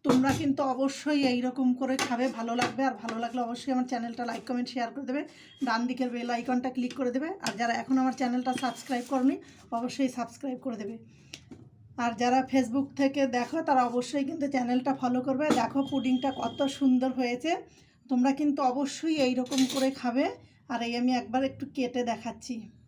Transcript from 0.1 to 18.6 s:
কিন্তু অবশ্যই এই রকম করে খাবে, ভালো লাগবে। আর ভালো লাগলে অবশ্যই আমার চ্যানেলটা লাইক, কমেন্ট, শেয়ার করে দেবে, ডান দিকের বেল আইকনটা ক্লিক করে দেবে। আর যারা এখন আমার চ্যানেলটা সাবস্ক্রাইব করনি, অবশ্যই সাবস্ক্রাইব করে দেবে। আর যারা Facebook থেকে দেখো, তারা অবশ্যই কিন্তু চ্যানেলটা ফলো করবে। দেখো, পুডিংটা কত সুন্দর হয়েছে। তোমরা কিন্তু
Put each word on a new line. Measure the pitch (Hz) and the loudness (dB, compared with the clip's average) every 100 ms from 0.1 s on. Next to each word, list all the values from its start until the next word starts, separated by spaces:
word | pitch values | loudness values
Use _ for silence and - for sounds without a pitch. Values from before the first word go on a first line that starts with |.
| 254 269 - | 4 4 2
কিন্তু | 294 277 269 | 0 2 0
অবশ্যই | 254 269 - 294 294 262 | 2 0 -2 0 2 2
এই | 247 254 | 2 -2
রকম | 254 254 247 | 2 2 2
করে | 262 269 - | 0 0 0
খাবে, | 240 254 226 | 0 0 -2
ভালো | 233 233 | -4 0
লাগবে। | 240 226 269 | -2 0 0
আর | 220 | -2
ভালো | 226 226 | -6 -6
লাগলে | 233 247 233 | -4 -4 -4
অবশ্যই | 247 - 254 | -4 -2 0
আমার | 247 | 0
চ্যানেলটা | 240 233 233 233 | -2 -4 -6 -6
লাইক, | 226 - | -6 -4
কমেন্ট, | 247 247 | -2 -2
শেয়ার | 254 233 277 | -4 -4 -6
করে | 254 | -4
দেবে, | 277 - - - - 254 | -4 -4 -14 -20 -6 0
ডান | 226 247 | 2 0
দিকের | 247 247 | 0 -2
বেল | 240 240 240 | -2 -2 -2
আইকনটা | 240 254 254 254 | 0 0 0 -2
ক্লিক | 247 277 | -4 -2
করে | 254 247 | -2 0
দেবে। | 311 392 - | -4 -4 -6
আর | 202 | -2
যারা | 233 233 | -2 -2
এখন | - 262 | 2 2
আমার | 262 240 | 2 2
চ্যানেলটা | 254 247 254 254 | 0 0 0 0
সাবস্ক্রাইব | 254 - - 247 240 | -2 -4 -4 -4 0
করনি, | 269 262 381 - - - 233 | 2 4 2 -6 -20 -6 -4
অবশ্যই | 247 - 262 247 | -4 0 -2 0
সাবস্ক্রাইব | 233 - 277 247 269 | -8 -6 -6 -4 -6
করে | 214 | -6
দেবে। | 214 226 - - - - - - - - - - | -8 -10 -14 -20 -20 -20 -18 -20 -20 -20 -14 -2
আর | 240 226 | -2 2
যারা | 240 262 254 | 4 4 4
Facebook | 262 226 262 277 - | 2 2 0 -2 2
থেকে | 277 285 269 240 | 2 2 2 0
দেখো, | 240 320 320 | 0 -2 2
তারা | 262 240 | 4 4
অবশ্যই | 247 247 285 277 | 0 -2 -2 -2
কিন্তু | 330 277 269 | -2 0 0
চ্যানেলটা | 240 247 277 262 | 2 0 0 0
ফলো | 247 247 254 | 0 0 0
করবে। | 262 302 285 | 0 2 2
দেখো, | 226 277 269 | 0 0 0
পুডিংটা | 269 240 254 277 262 | 0 2 2 0 -2
কত | 233 - 277 - | -6 -2 -2 2
সুন্দর | 277 254 262 254 | 4 4 2 0
হয়েছে। | 247 247 320 370 - - _ _ - | -2 0 0 -2 -4 -20 _ _ -2
তোমরা | 247 262 277 | 2 4 4
কিন্তু | 294 285 | 2 2